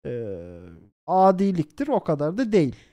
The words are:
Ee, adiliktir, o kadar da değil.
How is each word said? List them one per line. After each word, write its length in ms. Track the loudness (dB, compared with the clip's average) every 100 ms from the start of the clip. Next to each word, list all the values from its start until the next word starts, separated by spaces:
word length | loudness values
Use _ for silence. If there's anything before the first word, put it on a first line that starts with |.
| -10
Ee, 540 | -10 -8 -10 -14 -18 -20 -20 _ _ -2
adiliktir, 800 | 4 4 4 0 0 -4 -6 -2
o 160 | -2
kadar 340 | -2 -2 -2 -2
da 140 | 0
değil. 240 | 2 2 -4 _